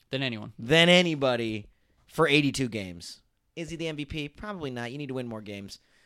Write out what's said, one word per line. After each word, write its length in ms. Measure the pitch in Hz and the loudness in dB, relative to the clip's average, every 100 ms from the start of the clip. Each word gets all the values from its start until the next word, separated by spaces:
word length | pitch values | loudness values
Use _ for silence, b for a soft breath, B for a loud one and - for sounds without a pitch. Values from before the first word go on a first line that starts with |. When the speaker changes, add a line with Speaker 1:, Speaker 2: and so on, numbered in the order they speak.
| _ | _
Speaker 1:
Than 100 | 135 | -4
anyone. 300 | 135 110 113 - | -4 -6 -10 -8
Speaker 2:
than 300 | 113 160 170 | 2 6 8
anybody 760 | 180 175 151 135 120 113 107 107 _ _ _ _ | 8 6 2 2 2 0 -4 -10 _ _ _ _
for 200 | - 156 | 0 4
eighty-two 420 | 147 143 135 127 | 6 4 0 -2
games. 520 | 110 95 87 - - _ _ _ - | -4 -8 -10 -16 -18 _ _ _ -14
Is 140 | 160 | -10
he 60 | 165 | -8
the 120 | 160 | -6
M 80 | 147 | -6
V 80 | 143 | -8
P? 240 | 156 147 | -6 -8
Probably 420 | - 208 190 143 | -10 -12 -8 -8
not. 200 | 123 120 | -6 -8
You 60 | 139 | -8
need 100 | 143 | -8
to 60 | |
win 140 | 131 123 | -6 -6
more 140 | 113 | -10
games. 380 | 104 101 98 - _ _ | -10 -12 -12 -16 _ _